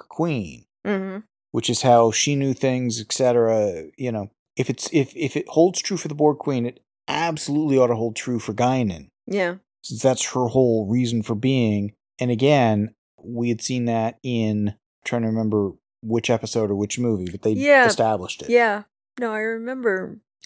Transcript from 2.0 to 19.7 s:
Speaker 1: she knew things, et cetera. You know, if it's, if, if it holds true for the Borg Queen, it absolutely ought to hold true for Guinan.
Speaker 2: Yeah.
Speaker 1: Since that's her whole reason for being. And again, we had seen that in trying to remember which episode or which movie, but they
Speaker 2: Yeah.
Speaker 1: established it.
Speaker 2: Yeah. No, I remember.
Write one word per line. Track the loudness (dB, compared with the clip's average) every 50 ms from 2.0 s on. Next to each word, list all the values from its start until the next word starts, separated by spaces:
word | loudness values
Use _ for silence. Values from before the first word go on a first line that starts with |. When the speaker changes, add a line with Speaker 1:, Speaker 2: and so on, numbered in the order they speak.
| 6 4
Speaker 1:
she | 2 0 0 0 0
knew | 0 0 -2
things, | -2 0 0 -2 0 0 -2 -2 -4 -4
et | -4 -4
cetera. | -2 0 2 4 4 4 4 4 2 2 2 0 -2 -4 -8 -14 -10
You | -8 -6 -4
know, | -4 -4 -6 -8 _ _ _ _ _
if | -4 -2 -2
it's, | -4 -4 -4 0
if, | 2 0 0 0 -2
if | -6 -4 -4 -4
it | -4 -6 0
holds | 2 4 4 4 2 -2
true | -6 -6 -6
for | -6 -6 -6
the | -2
Borg | 0 2 2 2 0
Queen, | -2 -4 -2 -2 -2
it | -4 -6 _ _ _ _ _ _ -6
absolutely | -4 -2 -2 -2 -2 -4 -4 -2 -2 0 0 2 4 4
ought | 6 4
to | 4
hold | 0 -2 -4 -4
true | -6 -6 -4 -4 -4
for | -4 -4
Guinan. | -2 0 0 2 2 0 0 -2 -4 -6 -12 -20 _ _ _
Speaker 2:
Yeah. | -6 -4 -2 -2 -2 -4 -8 _ _ _ _
Speaker 1:
Since | -16 -12 -4 0
that's | 2 2 2 2 -2 -4
her | -2 -2 -2
whole | 0 2 2 4 4 2 0 0
reason | 0 0 0 0 0 0 -2 -2
for | -2 -2
being. | -2 0 0 2 2 2 2 0 0 -2 -4 -8 _ _ _ _ -4
And | -2 -2
again, | 0 2 4 4 6 6 4 4 4 2 0 -2 -6 _ _ _ _ _
we | -16 -10 -6 -4 -2 -2
had | -2 -2
seen | -4 -4 -4 -2 -2
that | 0 0 0 0 -2 -4 _
in | -6 -4 -2 0 0 0 0 0 0 -2 -4 _ _ _ _ _ -8
trying | -4 -2 -2
to | -2 0
remember | 0 0 0 0 2 2 0 0 -4 -8 _ _ _ _
which | -6 -2 -2 0 0 0
episode | 0 0 -2 -2 -2 -2 0 0
or | 0
which | -2 -2 -4 -4 -2
movie, | -2 0 -2 -2 -4 -6
but | -8 -4
they | -2 -2
Speaker 2:
Yeah. | 0 2 4 4 6 6 6
Speaker 1:
established | 4 4 2 2 2 0 -2 -4 -8 -10 -10
it. | -2 2
Speaker 2:
Yeah. | 2 4 4 2 0 -4 -8 _ _ _ _ _ _ -8
No, | -6 -6
I | -4 -4
remember. | -4 -4 -6 -6 -8 -10